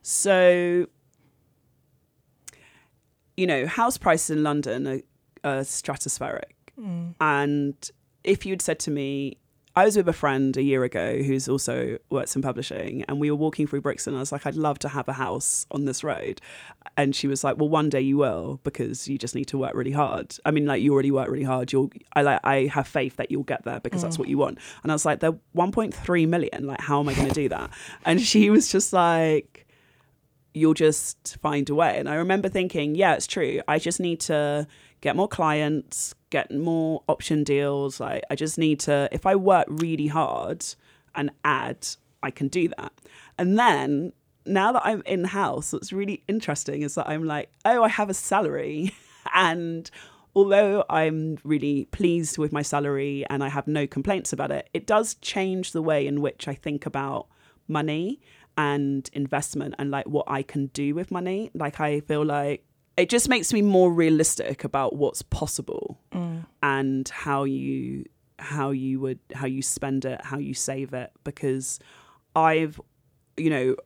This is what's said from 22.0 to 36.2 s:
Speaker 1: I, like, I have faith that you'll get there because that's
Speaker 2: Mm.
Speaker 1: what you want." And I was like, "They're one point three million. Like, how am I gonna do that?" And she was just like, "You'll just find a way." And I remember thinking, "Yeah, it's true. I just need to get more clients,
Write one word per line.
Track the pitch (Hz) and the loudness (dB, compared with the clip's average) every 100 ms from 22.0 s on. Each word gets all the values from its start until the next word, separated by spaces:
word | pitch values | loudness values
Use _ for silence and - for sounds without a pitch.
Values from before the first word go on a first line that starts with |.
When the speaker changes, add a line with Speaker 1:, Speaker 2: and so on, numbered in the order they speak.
| _ | _
Speaker 1:
I, | 151 | 2
like, | 143 123 | 4 4
I | - 139 139 | 4 2 2
have | 147 131 | 0 -2
faith | 156 131 - | -2 -4 -4
that | - | -4
you'll | 139 | -4
get | 135 135 | -2 -6
there | 117 - | -6 -8
because | - 180 | -6 -4
that's | 170 160 | -4 -4
Speaker 2:
Mm. | |
Speaker 1:
what | 135 | -2
you | 139 | 2
want." | 143 - - - | 0 -2 -18 -8
And | 156 | -2
I | 151 | 0
was | 156 | 0
like, | 143 | 2
"They're | 165 165 _ | 0 0 _
one | 170 180 | 0 2
point | 214 220 | 2 -2
three | - - 175 160 | -6 0 2 4
million. | 170 147 - 139 | 2 -2 -6 -8
Like, | 135 | -6
how | - 143 | 0 0
am | 147 | 2
I | |
gonna | 135 139 | 0 0
do | 143 139 | 2 0
that?" | - - - - - | -2 -8 -12 -18 -4
And | - 165 | 2 2
she | 220 214 208 | 6 6 8
was | 214 - | 8 6
just | 190 - | 0 2
like, | 185 170 165 160 156 - - _ _ _ _ _ _ _ _ _ | 4 4 4 4 2 0 -20 _ _ _ _ _ _ _ _ _
"You'll | 156 160 | 2 4
just | 156 156 151 - - - - | 6 4 4 -4 -8 -12 -6
find | 151 147 139 | -2 0 0
a | 147 | 2
way." | 160 127 | 2 2
And | 143 | -2
I | 151 | -2
remember | 170 196 190 | 2 2 2
thinking, | 190 180 165 147 156 | -2 -2 -2 -2 4
"Yeah, | 190 | 4
it's | 160 - | 4 0
true. | - 139 135 - | -2 0 -2 0
I | 156 | 0
just | 170 175 | 0 -2
need | 180 165 | -2 -4
to | - 151 147 147 147 - _ _ | -2 0 0 -2 -4 -12 _ _
get | 147 147 | -2 0
more | 196 | -2
clients, | - 160 151 151 151 - - - - | 0 0 2 0 -2 -4 -8 -8 -10